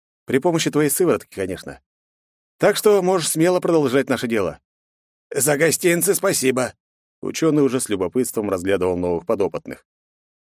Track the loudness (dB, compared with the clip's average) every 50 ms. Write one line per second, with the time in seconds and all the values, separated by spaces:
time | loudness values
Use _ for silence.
0 | _ _ _ _ _ -2 -2 0 2 2 0 0 0 0 0 0 0 2 2 2
1 | 2 2 2 0 -2 _ -8 -6 -6 -6 -6 -8 -10 -14 -16 -16 _ _ _ _
2 | _ _ _ _ _ _ _ _ _ _ _ 0 2 2 2 2 4 4 4 4
3 | 4 2 0 0 0 -2 0 0 2 2 2 2 2 2 2 2 2 2 2 2
4 | 2 0 -2 -2 -2 -2 -2 -2 -2 -2 -4 -8 _ _ _ _ _ _ _ _
5 | _ _ _ _ _ -10 -6 -2 0 0 2 2 2 2 2 2 2 2 2 2
6 | 2 0 0 0 0 -2 0 0 0 0 0 0 -2 -4 -6 _ _ _ _ _
7 | _ _ _ _ -10 -10 -6 -2 0 2 2 4 2 2 2 -2 -4 -4 -4 -2
8 | -2 -2 -2 -2 -2 -2 -2 -4 -4 -2 -2 -2 0 0 0 0 0 0 -2 0
9 | -2 -2 -2 -2 -2 -2 -2 0 0 -2 -4 -6 -10 -12 -16 -16 _ _ _ _
10 | _ _ _ _ _ _ _ _ _ _